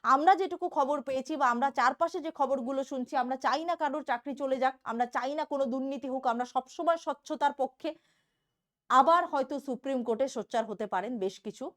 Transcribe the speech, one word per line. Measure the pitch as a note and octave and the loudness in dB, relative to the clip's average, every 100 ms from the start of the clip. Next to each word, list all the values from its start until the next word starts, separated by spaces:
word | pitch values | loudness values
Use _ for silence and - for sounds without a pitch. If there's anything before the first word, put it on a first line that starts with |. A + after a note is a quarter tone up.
আমরা | A#3 C4+ E4 | 2 4 4
যেটুকু | F4+ F#4 E4+ F4 | 2 0 -4 -2
খবর | D#4 C4+ D4 | 0 2 0
পেয়েছি | C4+ C4+ C4 D#4 | -2 -4 -2 0
বা | C4+ | 2
আমরা | A#3+ C4+ | 2 0
চারপাশে | C4 B3 C4+ E4 F4+ | 2 2 4 0 -2
যে | D#4 | -4
খবরগুলো | - C4+ C#4 A#3+ C4+ | 0 0 0 -2 -4
শুনছি, | C4+ C4+ B3+ C#4 | -4 -6 -4 -2
আমরা | B3 C4 | -2 -2
চাই | C4 C4+ | 0 0
না | E4 E4 | 0 -2
কারোর | D4+ D4 | -2 -2
চাকরি | C#4 A#3+ C#4+ | -2 -4 -4
চলে | C#4 C#4 C4 | -4 -2 2
যাক, | C4 C4 | 0 0
আমরা | - A#3 A#3+ | -4 -2 -2
চাই | B3+ B3+ | -2 -2
না | D4+ | -4
কোনো | D4 C#4 | -2 -2
দুর্নীতি | C4+ C4 C4+ C#4 C4+ | -2 -2 -4 -6 -4
হোক, | C4 B3+ | -2 0
আমরা | A#3 | -2
সবসময় | B3 B3+ B3 - E4 E4 | -2 -4 -6 -2 0 0
স্বচ্ছতার | - C4+ - D#4 C#4+ | -2 -8 -6 -2 0
পক্ষে। | C4+ C4 - D#4+ D#4+ _ _ _ _ _ _ _ _ - | 0 -4 -4 -8 -8 _ _ _ _ _ _ _ _ 4
আবার | B3+ C4+ E4+ F4+ | 6 8 6 4
হয়তো | C#4+ B3+ C#4+ | 0 -2 -4
সুপ্রিম | - A#3+ C#4 C4+ | -6 -6 -2 -2
কোর্টে | A#3+ A3+ C4+ | 0 0 0
সোচ্চার | A#3+ G3+ A#3 | -2 -4 -2
হতে | A3 G3+ G#3 | -2 -4 -4
পারেন | F#3+ G3+ B3 | -2 -2 -2
বেশ | F#3+ - | -2 -4
কিছু | A3 - C4 | -10 -10 -10